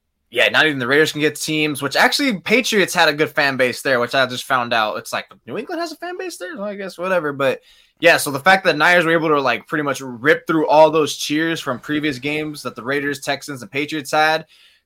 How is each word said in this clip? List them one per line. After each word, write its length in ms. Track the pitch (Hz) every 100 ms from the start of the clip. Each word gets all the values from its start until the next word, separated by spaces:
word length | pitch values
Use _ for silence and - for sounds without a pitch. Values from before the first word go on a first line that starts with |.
| _ _ _
yeah, 180 | 117 110
not 180 | 123 156
even 120 | 139
the 80 | 120
Raiders 260 | 143 147
can 80 | 151
get 160 | 151 147
teams, 460 | - 156 151 135
which 140 | 135 143
actually 440 | 233 269 277 185
Patriots 540 | - 233 - 208 170
had 140 | 180 160
a 40 |
good 180 | 147 151
fan 260 | - 143 131
base 260 | 127 117
there, 180 | 143 123
which 140 | 120
I 120 | 139 127
just 180 | 123
found 280 | - 131 120
out. 240 | 117 107 113
It's 160 | -
like, 140 | 110 - - 110
New 120 | 170
England 220 | 285 330
has 120 | 339
a 40 | 302
fan 200 | 349 359
base 200 | 370 -
there? 200 | 359 277
Well, 100 | 208
I 100 | 196
guess 200 | 190 -
whatever. 360 | 180 180 151
But, 280 | 139 135 113 _ _ _ _
yeah, 180 | 165 143
so 140 | 147
the 80 | 135
fact 260 | 190 190
that 120 | 180 151
Niners 280 | 165 180
were 80 | 160
able 160 | 165 160
to, 120 | 147
like, 260 | 131 113 -
pretty 160 | 156
much 180 | 143 131
rip 460 | 135 117 139 165 -
through 220 | 160 147
all 220 | 147 156
those 260 | 156 147 -
cheers 440 | - 151 165 160
from 200 | 143 120
previous 400 | - 151 151 123
games 420 | 143 151 156 147
that 140 | 123 -
the 80 |
Raiders, 360 | 117 139 143 139
Texans, 400 | - 143 - 135
and 100 | 113
Patriots 420 | 135 147 156 135
had, 340 | 151 156 160 - _ _ _